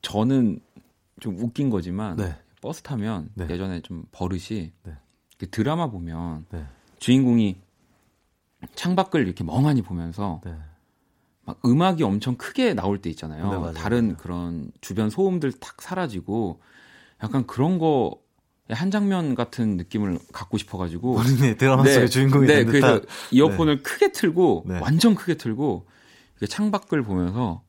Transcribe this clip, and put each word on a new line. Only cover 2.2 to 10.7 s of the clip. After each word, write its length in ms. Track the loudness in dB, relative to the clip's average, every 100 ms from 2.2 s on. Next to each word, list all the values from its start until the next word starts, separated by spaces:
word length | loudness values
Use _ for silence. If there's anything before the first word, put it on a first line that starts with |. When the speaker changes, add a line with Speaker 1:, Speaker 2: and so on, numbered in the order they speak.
| -6 -8 _ _
Speaker 1:
버스 220 | -12 -12
타면 480 | -8 -6 -6 -6 -10
Speaker 2:
네. 120 | -10 -8
Speaker 1:
예전에 320 | -6 -6 -8
좀 240 | -10 -14 -16
버릇이 600 | -6 -4 -4 -6 -8 -10 _
Speaker 2:
네. 140 | -20 -20 _ _ _ _
Speaker 1:
그 100 | -10
드라마 380 | -4 -2 -2 -4
보면 560 | -6 -10 -8 -8 -10 -12
Speaker 2:
네. 160 | -14 -14 -18 _ _
Speaker 1:
주인공이 640 | 2 4 6 4 2 -2 _ _ _ _ _ _ _ _ _ _ -20
창밖을 500 | -8 -2 0 2 0 0
이렇게 180 | -2
멍하니 380 | -4 0 2 2
보면서 580 | -2 -8 -8 -6 -6 -8
Speaker 2:
네. 100 | -12 -14 -16